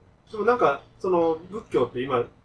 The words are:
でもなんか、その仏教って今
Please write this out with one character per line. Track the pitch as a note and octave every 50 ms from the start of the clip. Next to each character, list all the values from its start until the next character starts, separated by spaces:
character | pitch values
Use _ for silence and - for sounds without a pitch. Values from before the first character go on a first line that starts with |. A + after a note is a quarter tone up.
| - - _ _ _ _
で | - G#3+
も | G3+
な | A#3 B3
ん | A#3+
か、 | - C#3+ C#3 - - - - -
そ | - F#3+
の | F3+ E3+ E3 E3 D#3+ D#3+ F3 F3+
仏 | F#3+ - - -
教 | - D3 B2
っ | A#2 -
て | A#2+
今 | C3 C#3+ E3+ D#3+ D#3 - - _ _